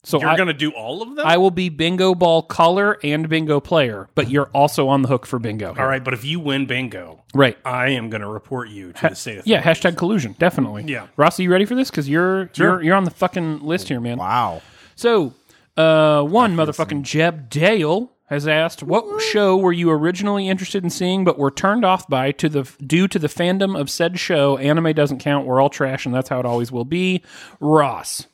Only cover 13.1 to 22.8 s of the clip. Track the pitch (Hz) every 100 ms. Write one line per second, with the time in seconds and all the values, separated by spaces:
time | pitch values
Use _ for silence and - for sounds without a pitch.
13.1 | - 180 185 160 151 147 175 - 127 117
14.1 | 120 90 120 107 80 - - - - 233
15.1 | 220 135 - _ _ _ - 160 156 156
16.1 | 147 147 208 233 170 156 147 156 147 135
17.1 | 151 165 160 123 147 175 220 151 185 247
18.1 | _ _ 147 147 156 165 - 143 196 214
19.1 | 208 - 208 202 190 185 175 170 156 160
20.1 | 185 208 202 190 190 185 202 175 - 180
21.1 | 190 185 143 139 - 196 220 196 185 -
22.1 | 135 135 143 160 147 127 _